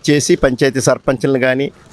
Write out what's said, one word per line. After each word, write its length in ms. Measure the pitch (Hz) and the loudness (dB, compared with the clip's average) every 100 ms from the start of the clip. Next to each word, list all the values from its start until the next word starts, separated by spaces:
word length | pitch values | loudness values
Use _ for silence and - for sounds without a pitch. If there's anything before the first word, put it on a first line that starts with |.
| - | 2
చేసి 260 | 147 - 139 | 0 0 -2
పంచాయతీ 440 | 139 123 135 131 | -2 2 0 0
సర్పంచులను 580 | 143 127 - 127 139 135 | 0 0 -2 -2 0 0
కానీ 320 | 131 131 139 - - | 0 0 -4 -8 -4